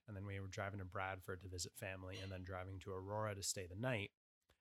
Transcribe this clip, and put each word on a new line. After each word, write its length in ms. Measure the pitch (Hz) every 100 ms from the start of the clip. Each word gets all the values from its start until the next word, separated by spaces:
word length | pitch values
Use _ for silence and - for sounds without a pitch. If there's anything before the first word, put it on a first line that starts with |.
| -
and 80 | 101
then 100 | 98
we 140 | 98
were 80 | 98
driving 320 | 92 98 98
to 60 | 92
Bradford 560 | 98 95 95 95 92
to 60 | 92
visit 260 | 90 87 -
family, 420 | 101 95 92 95
and 120 | 95
then 120 | 92
driving 360 | 90 92 92 95
to 120 | 101
Aurora 440 | 95 95 107 107 101
to 80 |
stay 220 | 98 - 90
the 80 | 92
night, 360 | 123 120 101 - _ _ _ _